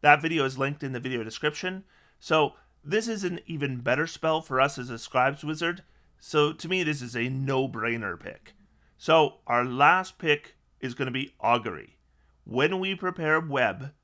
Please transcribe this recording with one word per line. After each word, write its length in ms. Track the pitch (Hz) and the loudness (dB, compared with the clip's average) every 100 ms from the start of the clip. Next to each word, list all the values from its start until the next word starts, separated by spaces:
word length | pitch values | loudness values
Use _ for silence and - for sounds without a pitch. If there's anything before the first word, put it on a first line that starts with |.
That 200 | 147 151 | 6 6
video 240 | 160 160 135 | 4 0 0
is 120 | 131 | 0
linked 260 | 139 147 | -4 -4
in 80 | 135 | -6
the 80 | 127 | -6
video 240 | 127 123 | -6 -6
description. 600 | 110 - 151 147 185 190 - _ _ _ | -6 -4 -4 -2 -8 -8 -14 _ _ _
So 340 | - 160 147 - _ _ | 0 2 2 -2 _ _
this 240 | 143 208 233 | -2 -2 -2
is 160 | 214 | -4
an 160 | 185 175 - | -4 -6 -8
even 360 | 160 139 127 | -6 -4 -4
better 260 | 120 131 160 | -2 0 -2
spell 340 | - 160 156 | -4 -2 -2
for 180 | 170 131 | 0 0
us 180 | 139 143 | 2 0
as 120 | 123 | -10
a 100 | 113 | -10
scribes 440 | - 131 131 147 | -4 0 0 0
wizard. 400 | 147 156 165 175 - _ _ _ | -6 -4 -4 -6 -12 _ _ _
So 340 | - 151 151 | -2 2 2
to 140 | 165 160 | 0 -4
me, 160 | 185 | -2
this 180 | 156 143 | -2 -4
is 140 | 123 117 | -6 -4
a 140 | 123 | -4
no-brainer 920 | 135 135 131 135 110 113 117 101 87 | -2 -2 0 0 -2 -4 -2 -4 -8
pick. 340 | - - - _ _ _ _ _ | -12 -16 -20 _ _ _ _ _
So 380 | - 160 147 - - | 4 6 6 0 -2
our 180 | 120 120 | 0 0
last 520 | 123 143 180 180 - | 4 6 6 0 -6
pick 380 | 160 147 - _ _ - | 0 0 -2 _ _ -12
is 140 | 131 | -10
gonna 180 | 120 131 | -6 -4
be 220 | 123 139 _ | -4 -8 _
Augury. 580 | 113 120 110 78 - _ _ _ _ _ | 2 2 0 -10 -14 _ _ _ _ _
When 360 | - 120 151 190 | -6 0 0 0
we 140 | 190 190 | -4 -4
prepare 440 | 185 180 156 156 | -4 -4 0 0
Web, 520 | 165 139 117 92 139 - | 0 0 0 -2 -10 -16